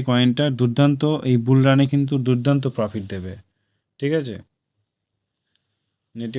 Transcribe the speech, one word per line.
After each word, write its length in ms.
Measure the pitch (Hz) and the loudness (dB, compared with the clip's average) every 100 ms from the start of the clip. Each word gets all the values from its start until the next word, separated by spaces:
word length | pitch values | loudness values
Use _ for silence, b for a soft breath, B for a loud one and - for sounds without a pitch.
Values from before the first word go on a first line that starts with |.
| 131 | 2
কয়েনটা 360 | 123 123 120 147 123 | 2 2 2 0 0
দুর্দান্ত, 420 | 123 117 143 139 151 156 127 | 0 2 2 2 0 -2 0
এই 60 | 123 117 | 0 4
বুল 120 | 135 135 | 4 6
রানে 180 | 135 139 | 4 2
কিন্তু 220 | 143 139 139 127 | 0 0 -2 0
দুর্দান্ত 380 | 123 127 143 131 107 | 0 0 0 -2 -4
প্রফিট 280 | 104 107 98 | -6 -6 -10
দেবে। 180 | 98 92 87 _ _ _ _ _ - | -10 -12 -14 _ _ _ _ _ -8
ঠিক 120 | 143 160 | -4 -4
আছে, 160 | 131 95 - _ _ _ _ _ _ _ _ _ _ _ _ _ _ _ _ 117 | -4 -12 -18 _ _ _ _ _ _ _ _ _ _ _ _ _ _ _ _ -12
নেটে 180 | 117 | -10